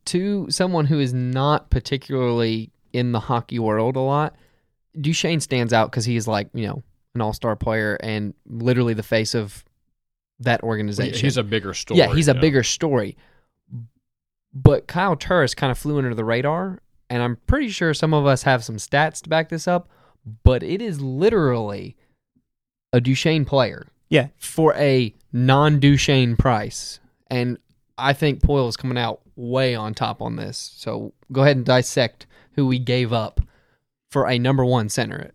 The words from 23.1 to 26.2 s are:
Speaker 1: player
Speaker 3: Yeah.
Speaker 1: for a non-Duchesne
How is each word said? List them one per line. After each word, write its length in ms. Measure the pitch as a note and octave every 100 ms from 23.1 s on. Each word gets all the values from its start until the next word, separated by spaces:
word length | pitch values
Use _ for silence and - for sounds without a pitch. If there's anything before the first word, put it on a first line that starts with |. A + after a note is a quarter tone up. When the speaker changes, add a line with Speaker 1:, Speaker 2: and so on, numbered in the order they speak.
| C3 D#3+ D#3 C#3
Speaker 1:
player 420 | C#3 A2 - - _ -
Speaker 3:
Yeah. 180 | D3+ C3 -
Speaker 1:
for 360 | - - D#3 -
a 380 | C#3+ C3 A2 - _
non-Duchesne 1040 | A#2+ B2+ C#3 D3+ D3 C#3 C#3 - C3+